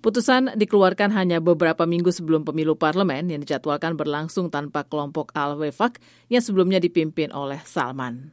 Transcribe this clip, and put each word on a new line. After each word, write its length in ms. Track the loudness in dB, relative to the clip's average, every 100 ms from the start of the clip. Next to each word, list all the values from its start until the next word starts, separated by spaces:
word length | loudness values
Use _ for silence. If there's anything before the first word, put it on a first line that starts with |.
Putusan 480 | 0 0 2 2 2 0
dikeluarkan 480 | 2 4 4 4 0 2
hanya 240 | 2 2
beberapa 480 | 2 4 2 2 0
minggu 240 | 2 0
sebelum 320 | 0 0 0
pemilu 320 | 0 -2 0 2
parlemen 560 | 0 2 0 0 -4
yang 80 | -6
dijadwalkan 560 | -4 -4 -2 -2 -2 -4
berlangsung 560 | -4 -4 -4 -4 -4
tanpa 320 | -4 -6 -6
kelompok 480 | -6 -6 -4 -6 -6
Al-Wefaq 640 | -4 -4 -2 -6 0 -2 -2 _ _ _
yang 160 | 0
sebelumnya 400 | 2 2 4 4
dipimpin 480 | 2 0 -2 -2 -6
oleh 320 | -4 -6 -8
Salman. 640 | -8 -4 -4 -4 -8 -8 -14